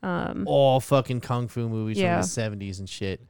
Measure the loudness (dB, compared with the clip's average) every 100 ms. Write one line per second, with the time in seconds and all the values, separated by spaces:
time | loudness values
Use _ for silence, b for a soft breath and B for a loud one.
0 | -4 -4 -4 -4 2 4 6 4 4 2
1 | 2 -2 -2 -2 -2 -4 -2 -2 -2 0
2 | 2 2 0 -2 -4 -4 -8 -8 -10 -6
3 | -4 -6